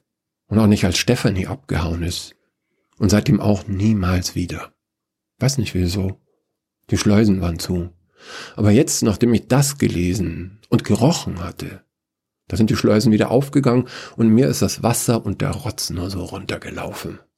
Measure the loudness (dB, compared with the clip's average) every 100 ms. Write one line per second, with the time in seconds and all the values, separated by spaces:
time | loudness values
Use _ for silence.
0 | _ _ _ _ -2 4 4 4 2 0
1 | 0 2 0 -2 -4 -8 -6 -4 -2 -4
2 | -6 -8 -12 _ _ _ _ _ _ -2
3 | 2 2 4 2 2 -2 -2 -2 0 2
4 | 0 0 -2 -6 -6 -8 -14 _ _ _
5 | _ _ _ -4 -2 -2 -4 -2 -2 -2
6 | -4 -6 _ _ _ _ _ _ -4 0
7 | 2 4 4 2 -2 -6 -4 -6 -6 _
8 | _ _ -20 -18 -14 0 4 4 4 0
9 | 0 2 2 2 2 2 2 0 -2 0
10 | -2 -2 -4 -6 -12 -14 -2 0 2 2
11 | 2 0 -4 -8 -10 -10 -14 -14 _ _
12 | _ _ _ _ -6 0 2 2 2 4
13 | 4 4 4 0 2 0 2 2 -2 -8
14 | -12 0 4 4 4 2 -2 0 -2 0
15 | 0 -2 -2 -4 -4 -4 -8 -8 -8 -6
16 | -8 -8 -10 -10 -10 -10 -10 -12 -10 -10
17 | -12 -14 _